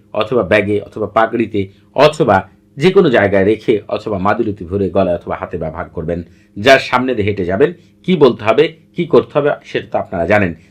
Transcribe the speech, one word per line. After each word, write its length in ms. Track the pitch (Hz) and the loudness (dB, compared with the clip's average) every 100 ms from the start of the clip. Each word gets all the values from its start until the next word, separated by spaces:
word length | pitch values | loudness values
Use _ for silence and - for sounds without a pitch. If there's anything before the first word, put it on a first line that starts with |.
| _ | _
অথবা 300 | 104 110 123 | -6 -2 -2
ব্যাগে 380 | 92 107 101 104 | 2 0 0 -2
অথবা 260 | - 113 98 | -6 -8 -4
পাগড়িতে 640 | 113 113 120 104 104 95 _ _ | 0 0 -2 -4 -4 -6 _ _
অথবা 540 | 123 151 151 127 95 - _ _ 139 | 2 2 2 2 2 0 _ _ -2
যে 140 | 180 | 2
কোনো 200 | 196 170 | 4 4
জায়গায় 340 | 117 101 98 | 4 2 2
রেখে 360 | 95 110 - 104 - | 2 0 0 -2 -2
অথবা 300 | 104 113 98 | -8 -6 -4
মাদুলিতে 460 | 98 113 110 98 | -2 -2 -4 -6
ভরে 260 | 82 101 92 | -6 -4 -2
গলায় 240 | 98 92 | 0 0
অথবা 220 | 85 98 82 | -2 -6 -10
হাতে 220 | 92 90 | -8 -8
ব্যবহার 300 | 80 82 80 | -8 -10 -12
করবেন। 340 | 87 82 85 82 _ _ 101 | -10 -8 -8 -10 _ _ -2
যার 200 | 120 131 | 4 4
সামনে 360 | - 127 127 | 4 -2 0
দিয়ে 140 | 113 104 | -2 -2
হেঁটে 160 | 98 | -2
যাবেন, 280 | 87 98 160 180 _ _ | -2 0 0 -2 _ _
কি 120 | - 175 | -2 4
বলতে 280 | 131 110 | 4 2
হবে, 280 | 107 117 156 - _ - | 0 2 0 -2 _ -8
কি 80 | |
করতে 340 | 170 165 - 151 | 0 2 2 -2
হবে 120 | 143 - | -2 -4
সেটা 220 | - 123 - | -6 -10 -6
তো 80 | 107 | -8
আপনারা 280 | - 92 85 | -6 -4 0
জানেন। 280 | 104 92 80 _ | 0 0 -4 _